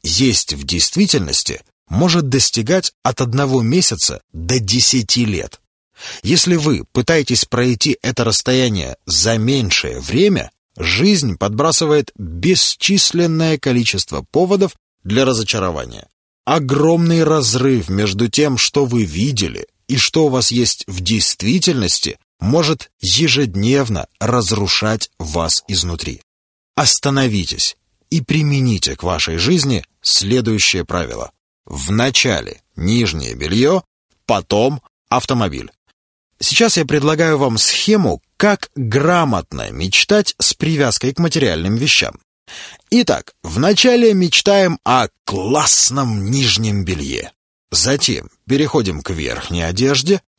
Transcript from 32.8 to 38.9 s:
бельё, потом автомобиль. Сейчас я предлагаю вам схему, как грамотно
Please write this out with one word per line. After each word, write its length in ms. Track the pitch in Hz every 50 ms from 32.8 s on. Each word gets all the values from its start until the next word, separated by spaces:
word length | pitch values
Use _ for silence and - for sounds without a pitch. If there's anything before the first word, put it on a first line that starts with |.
| 80 98 117 120 113 87 82 78 64 55 57
бельё, 500 | 62 71 80 95 117 131 151 190 180 - _ _ _ _ _ _ _ _
потом 560 | - 110 98 - - 101 104 120 139 151 127 - _ _ _ _ _
автомобиль. 600 | 120 127 - - 135 120 107 82 67 62 50 - - _ _ _ _ _ _ _ _ _ _ _ _ _
Сейчас 380 | - - - - 233 220 - 175
я 80 | 151
предлагаю 500 | 127 147 147 139 151 156 151 165 160 156
вам 220 | 139 139 123 113 110
схему, 640 | - - - - - 208 214 202 165 104 80 - _ _ _ -
как 320 | 202 208 202 - - - _
грамотно 960 | 143 123 110